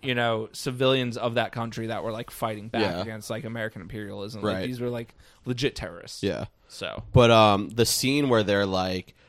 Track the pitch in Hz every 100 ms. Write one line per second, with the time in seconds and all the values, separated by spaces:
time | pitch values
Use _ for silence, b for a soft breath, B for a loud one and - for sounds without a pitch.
0 | 139 123 117 113 110 - - 127 131 135
1 | 123 117 120 117 110 117 117 110 113 110
2 | 92 110 123 - 117 107 104 117 104 87
3 | 104 110 107 113 113 117 110 110 90 107
4 | 104 101 101 107 104 95 95 127 123 120
5 | 117 _ b b - 123 131 - 95 85
6 | - - 101 82 - _ _ - 90 53
7 | - - 117 113 110 101 107 113 113 -
8 | 127 143 143 117 101 101 101 95 92 92
9 | - b